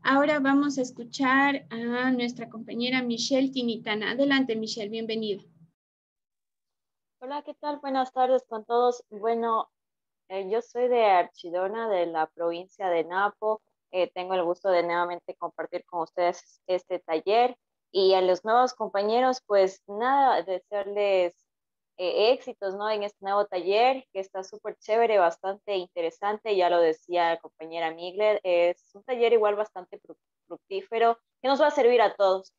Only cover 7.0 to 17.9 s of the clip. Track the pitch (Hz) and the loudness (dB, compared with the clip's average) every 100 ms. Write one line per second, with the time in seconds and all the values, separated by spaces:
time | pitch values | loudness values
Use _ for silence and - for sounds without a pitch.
7 | _ _ 254 285 294 294 294 285 277 269 | _ _ -12 -10 -10 -10 -8 -6 -4 -2
8 | 254 262 254 254 - 226 214 233 247 240 | -2 0 2 2 0 -12 -2 2 2 0
9 | - 208 214 233 233 226 - _ _ _ | -10 -6 -2 -2 0 -2 -4 _ _ _
10 | _ _ _ 190 190 220 240 240 247 240 | _ _ _ -10 -4 -4 -4 -4 0 4
11 | 214 185 175 _ 180 175 190 220 220 190 | 6 4 2 _ -8 -4 -4 -4 -2 -2
12 | 170 165 160 - 170 170 185 _ 190 170 | -2 -2 -4 -2 -6 -4 -10 _ -2 0
13 | 160 180 202 - 214 214 _ _ _ 185 | 0 -2 -2 -2 -4 -4 _ _ _ -4
14 | 175 - 180 190 170 180 196 180 170 175 | -4 -4 -4 -2 -2 -2 0 0 2 -2
15 | 175 175 - 175 170 - 156 175 _ 175 | -2 -6 -12 -12 -12 -10 -10 -10 _ -8
16 | 160 - 175 185 - _ - 180 _ 180 | -6 -2 -2 -2 -12 _ -4 -4 _ -10
17 | - 160 170 220 247 247 _ _ _ | -4 -4 0 2 2 -2 _ _ _